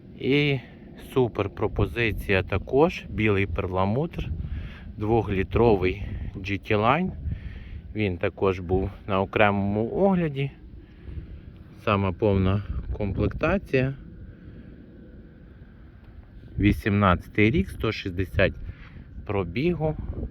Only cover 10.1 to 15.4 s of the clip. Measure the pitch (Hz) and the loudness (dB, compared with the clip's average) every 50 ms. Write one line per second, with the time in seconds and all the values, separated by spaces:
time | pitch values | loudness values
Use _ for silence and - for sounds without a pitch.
10.1 | 190 180 165 151 135 135 139 135 - - - - - - - - - - - - | 4 4 0 0 -2 -2 -4 -4 -6 -12 -18 -18 -18 -18 -18 -20 -20 -16 -14 -12
11.1 | - - - - - - - - - - - - - - - 113 101 98 98 95 | -10 -10 -10 -12 -14 -14 -14 -16 -18 -18 -20 -20 -16 -4 0 2 2 4 2 0
12.1 | 87 - 113 104 98 95 92 92 98 104 101 - - - - - - - 107 98 | 0 2 2 4 4 4 4 4 2 2 0 -4 -6 -6 -4 -6 -4 -4 -2 -2
13.1 | 92 - 104 101 - - 151 160 190 202 - - 135 131 127 135 139 - - - | 0 0 0 -2 0 0 0 0 0 0 0 2 2 2 2 2 -2 -6 -12 -16
14.1 | - - - - - - - - - - - - - - - - - - - - | -16 -16 -16 -16 -16 -16 -18 -16 -16 -16 -16 -18 -18 -18 -20 -20 -20 -20 -20 -18
15.1 | - - - - - - | -18 -20 -20 -20 -20 -20